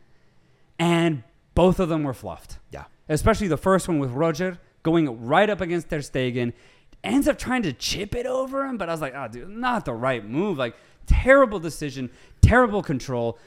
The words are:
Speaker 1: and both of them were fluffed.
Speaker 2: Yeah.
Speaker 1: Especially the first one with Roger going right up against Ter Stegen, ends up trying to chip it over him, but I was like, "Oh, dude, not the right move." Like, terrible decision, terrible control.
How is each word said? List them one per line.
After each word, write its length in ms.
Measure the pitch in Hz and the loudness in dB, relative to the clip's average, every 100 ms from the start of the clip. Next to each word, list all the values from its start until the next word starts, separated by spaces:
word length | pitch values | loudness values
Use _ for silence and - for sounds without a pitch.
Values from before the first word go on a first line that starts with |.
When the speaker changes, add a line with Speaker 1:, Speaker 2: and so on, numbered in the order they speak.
| _ _ _ _ _ _ _ _ | _ _ _ _ _ _ _ _
Speaker 1:
and 440 | 170 170 170 147 - _ _ - | 2 2 2 -2 -8 _ _ 2
both 240 | 180 180 | 4 4
of 100 | 180 | 0
them 140 | 160 | -2
were 100 | 143 | -4
fluffed. 460 | 123 101 80 - - - | -6 -10 -14 -14 -18 -16
Speaker 2:
Yeah. 140 | - - _ - | -18 -18 _ -4
Speaker 1:
Especially 380 | 151 214 214 202 | 0 2 2 0
the 100 | 147 | 0
first 300 | 190 190 180 | 2 2 2
one 120 | 160 | -2
with 120 | 135 | -2
Roger 460 | 123 165 156 185 175 _ _ | -2 -2 0 -6 -8 _ _
going 440 | 160 170 151 117 117 | 0 2 2 -2 0
right 240 | 160 214 | 2 2
up 120 | 190 | 0
against 280 | 185 175 - | -2 -4 -4
Ter 100 | 156 | -8
Stegen, 540 | 139 139 127 123 123 - _ _ _ - | -6 -4 -2 -2 -4 -6 _ _ _ -12
ends 240 | 190 254 277 | -2 0 2
up 100 | - | 0
trying 240 | - 254 | -2 -2
to 100 | 190 | -2
chip 420 | 123 - - 202 247 | -4 -6 -6 -6 -6
it 100 | 247 | -4
over 400 | 254 262 269 277 | -4 -4 -4 -6
him, 120 | 247 | -6
but 120 | 170 | -6
I 20 | |
was 100 | 165 | -4
like, 120 | 147 127 | -6 -8
"Oh, 120 | 127 | -12
dude, 220 | 120 160 | -12 -14
not 360 | 214 247 240 - | -6 -2 -2 -4
the 80 | |
right 320 | 117 127 123 104 | -4 -2 -2 -4
move." 320 | 127 208 151 | -2 -2 -2
Like, 180 | 123 - _ _ - | -4 -6 _ _ 2
terrible 540 | - 247 277 262 202 | 2 8 8 6 2
decision, 500 | 160 - 147 131 123 - - - | -6 -6 -8 -6 -10 -10 -20 2
terrible 400 | - 208 240 202 | 6 6 4 0
control. 560 | 156 135 - 123 117 113 | -2 -4 -2 -2 -2 -4